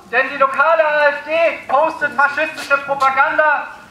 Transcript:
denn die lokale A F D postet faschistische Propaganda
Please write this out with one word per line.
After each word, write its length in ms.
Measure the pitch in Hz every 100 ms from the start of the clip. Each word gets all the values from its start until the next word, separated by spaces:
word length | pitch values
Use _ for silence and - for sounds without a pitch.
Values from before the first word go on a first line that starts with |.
| -
denn 160 | 233 269
die 60 | 277
lokale 500 | 269 269 311 330 302
A 220 | 302 294
F 160 | 285
D 80 | 302 320 330 - -
postet 460 | 262 320 - 240
faschistische 680 | 240 277 277 311 285 - 285
Propaganda 880 | 277 269 269 269 302 311 302 277 - - -